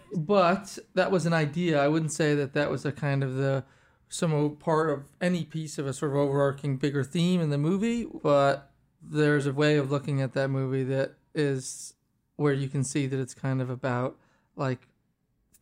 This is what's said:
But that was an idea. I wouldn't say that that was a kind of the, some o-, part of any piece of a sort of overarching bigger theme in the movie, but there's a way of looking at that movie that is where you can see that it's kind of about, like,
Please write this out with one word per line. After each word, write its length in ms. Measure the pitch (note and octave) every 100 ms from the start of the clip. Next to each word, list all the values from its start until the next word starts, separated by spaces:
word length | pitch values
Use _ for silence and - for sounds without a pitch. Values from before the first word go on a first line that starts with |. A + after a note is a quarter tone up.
| -
But 640 | F#3+ D3+ G3+ E3+ G3 - - -
that 160 | F#3 F#3
was 140 | F#3 E3
an 80 |
idea. 480 | E3 D3 E3+ F3 D3
I 60 | C#3+
wouldn't 240 | D#3+ D#3+
say 240 | - D#3 D3
that 180 | C#3
that 160 | D3 D3
was 160 | C#3 D3+
a 60 |
kind 320 | - C#3+ C#3
of 120 | C3+ C3
the, 280 | C#3 C3+ - _ _ _ _
some 240 | - E3+
o-, 160 | D3 D3
part 400 | D3 - D#3 D#3+
of 160 | C#3+ - -
any 220 | F3+ F3+ D#3
piece 320 | D#3+ D#3 -
of 100 | C#3
a 60 |
sort 180 | C3 D3+
of 60 | C#3
overarching 600 | C#3+ C#3 C#3 C#3 C#3+ C3
bigger 260 | D3 C#3
theme 380 | C3 F3 E3+ F3+
in 80 | D#3
the 80 | C#3+
movie, 480 | D3+ F#3+ A3+ A#3 A3
but 640 | - D3+ C#3+ C#3 C#3 - _ _ _
there's 460 | - D3+ D3 D3 C#3
a 60 |
way 240 | C3+ D3+ D3+
of 120 | C3+
looking 300 | C#3+ C#3+ C#3
at 120 | C3
that 160 | C3+ C3+
movie 340 | C3+ C3 C3+
that 300 | C3 C3+ C#3 - _
is 600 | D#3 C#3+ C3+ B2+ - - - _ _ _ -
where 180 | D3
you 140 | C#3 C3+
can 160 | C#3+
see 240 | C3 D#3 C3+
that 120 | C3+
it's 140 | B2+
kind 280 | - C3+ C3
of 80 | B2+
about, 480 | B2 C3+ B2 C3 - _ _ _ -
like, 320 | C3+ B2+ _ _ _ _ _ _ _ _